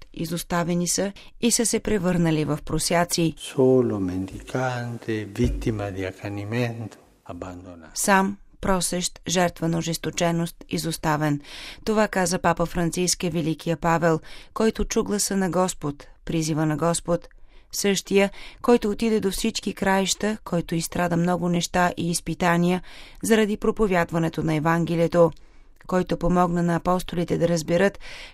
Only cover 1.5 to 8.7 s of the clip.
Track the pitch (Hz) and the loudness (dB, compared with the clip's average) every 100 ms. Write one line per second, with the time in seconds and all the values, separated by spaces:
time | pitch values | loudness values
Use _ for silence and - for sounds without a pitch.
1.5 | 233 226 220 - 208 180 175 165 156 143 | 2 2 0 0 0 2 2 2 2 0
2.5 | 151 - 156 - 170 175 - 165 - - | -4 -2 -2 0 2 2 2 0 -2 -6
3.5 | - 131 131 117 104 92 92 95 - - | 2 6 6 4 0 -2 -2 -6 -10 -6
4.5 | 127 127 123 120 117 - 110 101 98 123 | -4 -2 -4 -6 -8 -6 -6 -4 0 0
5.5 | - 123 104 101 95 92 - 101 101 101 | 0 -2 -2 -4 -4 -6 -6 -8 -8 -4
6.5 | 120 120 113 107 - _ _ - 87 92 | -2 -2 -4 -12 -14 _ _ -16 -12 -12
7.5 | 90 92 - - - - 190 196 202 - | -12 -16 -18 -12 -4 4 4 4 -4 -14
8.5 | - - | -6 0